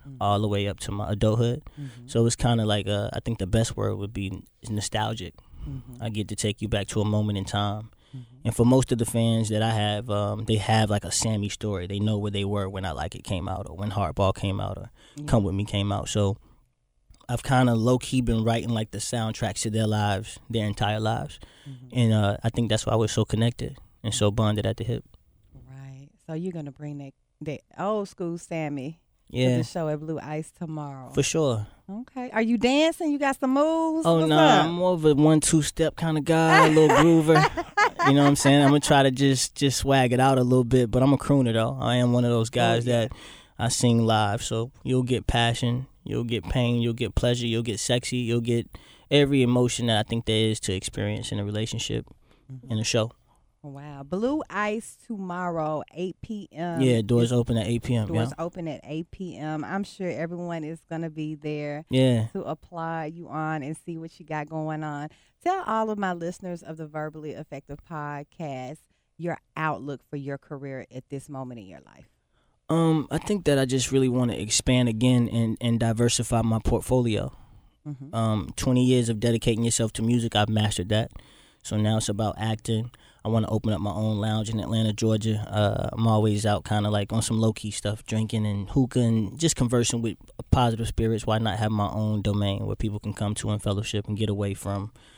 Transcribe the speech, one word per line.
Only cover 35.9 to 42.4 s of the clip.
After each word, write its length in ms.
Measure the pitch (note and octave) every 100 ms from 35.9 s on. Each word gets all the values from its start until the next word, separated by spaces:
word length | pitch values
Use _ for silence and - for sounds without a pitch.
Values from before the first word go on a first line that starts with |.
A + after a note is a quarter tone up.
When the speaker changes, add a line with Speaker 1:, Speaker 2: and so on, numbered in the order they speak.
| -
Speaker 2:
kinda 240 | E3 D#3
guy, 460 | C#3 D#3+ D#3+ - D#3+
a 40 |
little 180 | D#3 D#3
Speaker 1:
<laughs> 100 | -
Speaker 2:
groover. 440 | E3 E4 D#4 D#4 - - - - A4 - E4+
You 60 |
know 80 | G3+
what 60 | C#3+
I'm 80 | C#3+
saying? 240 | C#3 C#3+
I'm 60 | C#3
gonna 120 | D3
try 220 | - C#3+
to 80 | C3+
just, 440 | C3 C#3 C3 -
just 240 | - C3+ -
swag 340 | C#3 C3+ B2+
it 80 | B2
out 160 | C3+ C3
a 60 |
little 200 | B2 B2+
bit, 260 | A#2+ B2+ A#2
but 120 | B2
I'm 100 | C3+
a 40 | C3+
crooner, 360 | - C#3 B2
though. 240 | A2+ A2+ C3+
I 160 | A#2+ B2
am 160 | B2
one 120 | A#2+ A#2+
of 40 |
those 180 | A#2